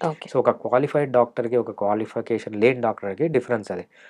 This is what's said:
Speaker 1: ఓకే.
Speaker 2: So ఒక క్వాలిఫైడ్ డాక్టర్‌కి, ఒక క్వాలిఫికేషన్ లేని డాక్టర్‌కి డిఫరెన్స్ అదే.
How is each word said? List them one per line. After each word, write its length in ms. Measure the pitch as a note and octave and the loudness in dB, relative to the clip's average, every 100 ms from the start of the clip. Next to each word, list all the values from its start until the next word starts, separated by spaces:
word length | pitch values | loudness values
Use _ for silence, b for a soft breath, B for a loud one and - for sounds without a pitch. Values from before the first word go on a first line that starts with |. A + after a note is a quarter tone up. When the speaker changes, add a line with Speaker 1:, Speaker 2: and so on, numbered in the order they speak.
| E3 | -6
Speaker 1:
ఓకే. 240 | D3+ - | -6 -4
Speaker 2:
So 60 | C3 | 0
ఒక 120 | A#2+ | 2
క్వాలిఫైడ్ 640 | A#2 A2 B2 C#3+ D3+ C#3 | 0 2 2 2 0 2
డాక్టర్‌కి, 440 | B2 A#2+ - A#2 A#2+ | 2 2 0 0 0
ఒక 140 | A2 | -2
క్వాలిఫికేషన్ 840 | G2+ G2+ G#2+ G#2+ A#2+ A2+ A2 G#2+ | -2 0 0 -2 -6 -4 -4 -4
లేని 260 | G#2+ A#2 B2+ | 2 2 4
డాక్టర్‌కి 480 | A#2 G#2 G2+ F#2+ E3 | -2 -2 -6 -2 0
డిఫరెన్స్ 440 | C#3 - A2+ G2+ | 0 0 -4 -2
అదే. 100 | F2+ - b b | -8 -8 b b